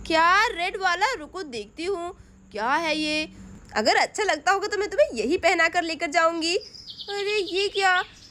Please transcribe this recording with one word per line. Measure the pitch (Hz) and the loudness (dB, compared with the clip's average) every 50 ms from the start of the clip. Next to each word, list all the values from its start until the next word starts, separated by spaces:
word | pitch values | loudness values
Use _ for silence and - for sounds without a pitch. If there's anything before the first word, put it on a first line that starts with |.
| - | -4
क्या | - 330 320 330 349 370 403 453 494 | 0 2 4 4 6 6 4 4 2
रेड | 415 339 349 392 - | 0 -2 -4 -4 -4
वाला? | 392 381 370 381 359 403 523 494 | -2 -2 0 0 2 0 0 0
रुको | 320 302 - - 370 381 | -4 -8 -12 -10 -12 -10
देखती | 285 240 220 208 214 - 285 330 | -10 -10 -12 -12 -12 -10 -8 -6
हूँ | 381 403 339 339 349 - - - - - - - - | -4 -4 -4 -6 -10 -12 -14 -20 -20 -20 -20 -20 -12
क्या | - 202 220 247 | -8 -4 -2 0
है | 285 320 339 311 302 | 0 0 0 0 -2
ये, | 311 311 302 302 311 311 190 - - - - - - - - - | -2 -2 -2 -2 -4 -4 -6 -10 -18 -18 -18 -20 -20 -14 -6 -4
अगर | 220 214 302 427 | 0 2 4 4
अच्छा | 403 254 - - - 427 | 4 2 0 0 -2 0
लगता | 370 311 302 - 359 | 0 0 0 2 2
होगा | 392 392 403 - | 2 2 0 -2
तो | 415 381 | -2 -2
मैं | 415 - | -4 -2
तुम्हें | 392 523 605 - 294 | 2 2 2 2 2
यही | 226 196 247 349 370 | -2 0 0 0 2
पहना | - 339 370 339 330 339 | 2 2 4 4 2 2
कर | 339 359 | 2 0
लेकर | 339 330 330 277 339 302 | -2 -2 -4 -4 -4 0
जाऊंगी। | 311 339 330 330 339 339 320 330 349 427 - - - - - - - - - 403 | 2 2 2 2 2 0 -2 -2 -2 -2 -4 -6 -20 -20 -18 -18 -16 -14 -10 -8
अरे | 403 403 392 403 427 427 359 339 | -6 -4 -4 -2 -2 -2 -2 -2
ये | 339 381 403 392 | -2 -2 -2 -2
क्या, | - 392 381 370 370 359 370 - - - - - | 0 2 2 2 2 2 0 -4 -10 -20 -20 -20